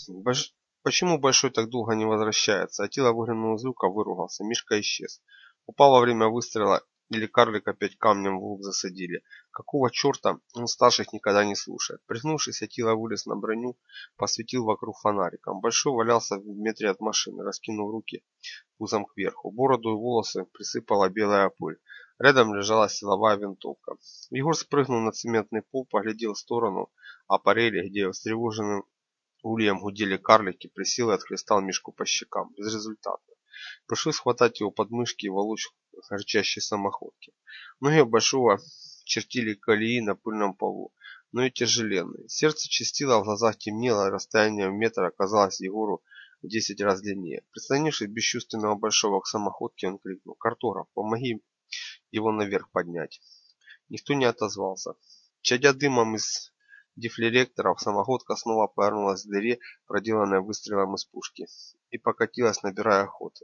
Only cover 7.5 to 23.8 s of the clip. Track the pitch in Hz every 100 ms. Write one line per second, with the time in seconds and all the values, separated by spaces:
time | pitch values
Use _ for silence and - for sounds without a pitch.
7.5 | 107 104 95 101 - 113 101 98 95 104
8.5 | 98 98 95 98 92 90 85 - - _
9.5 | - - 147 123 - 143 135 107 87 _
10.5 | - 117 - 120 - 101 107 104 101 104
11.5 | 101 - - - - - 113 147 156 -
12.5 | 113 107 - 113 110 113 117 110 107 107
13.5 | 110 123 123 _ - - - 101 - 113
14.5 | 123 110 104 107 - 107 101 87 - -
15.5 | 95 113 - 151 123 113 117 - 101 104
16.5 | 101 107 110 107 95 107 101 - 95 98
17.5 | 95 - 107 104 110 - - - _ -
18.5 | - - - 110 107 101 - 92 - -
19.5 | 107 135 123 113 107 120 117 104 98 92
20.5 | - 104 123 - 101 95 104 104 101 98
21.5 | - 82 76 - - - - 131 135 110
22.5 | 101 101 110 101 - 101 98 110 101 101
23.5 | 98 - 71